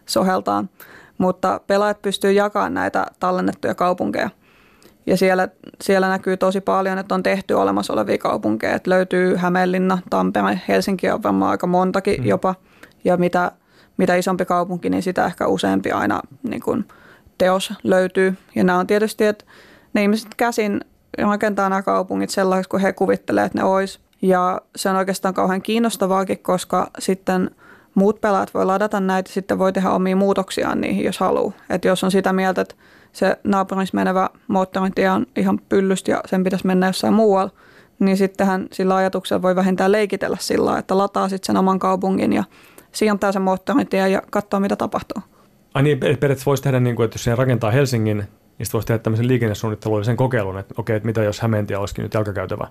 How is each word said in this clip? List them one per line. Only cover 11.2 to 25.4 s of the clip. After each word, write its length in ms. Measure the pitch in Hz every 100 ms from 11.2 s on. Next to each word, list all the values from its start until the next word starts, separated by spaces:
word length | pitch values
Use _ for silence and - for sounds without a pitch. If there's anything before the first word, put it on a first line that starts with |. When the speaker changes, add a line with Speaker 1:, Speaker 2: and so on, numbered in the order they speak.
Speaker 1:
varmaan 280 | 104 - -
aika 160 | - 180
montakin 540 | 180 185 196 202 196
Speaker 2:
Mm. 60 | 202
Speaker 1:
jopa. 280 | 190 185 185 _ _ - _
Ja 140 | 180 180
mitä, 340 | 175 180 180 - _ _ _ -
mitä 180 | 185 180
isompi 300 | 185 185 185
kaupunki, 440 | 175 175 180 185
niin 140 | 185
sitä 220 | 185 180 180
ehkä 220 | - -
useampi 440 | 180 202 - -
aina 300 | - 202 101 - -
niin 180 | - 90
kun 240 | - - - - - - _ -
teos 360 | 185 190 - 202
löytyy. 500 | - 185 185 190 190 190 _ 220
Ja 80 |
nämä 160 | 185 180
on 80 | 180
tietysti, 380 | 208 214 - 214
että 200 | 214 _ - - - _
ne 80 | 214
ihmiset 340 | 202 220 - -
käsin 440 | 233 240 214 202 - _ _ -
rakentaa 520 | 208 208 214 202 196
nämä 120 | 190
kaupungit 480 | 196 190 185 196 196
sellaisiksi 400 | - 190 190 190
kuin 120 | 196
he 120 | 190
kuvittelee, 520 | 190 190 196 - 202 202
että 120 | 208
ne 60 |
ois. 360 | 202 190 196 - _ _
Ja 400 | 190 180 180 185 - -
se 140 | 202
on 60 | 190
oikeastaan 380 | 190 185 190
kauhean 280 | 185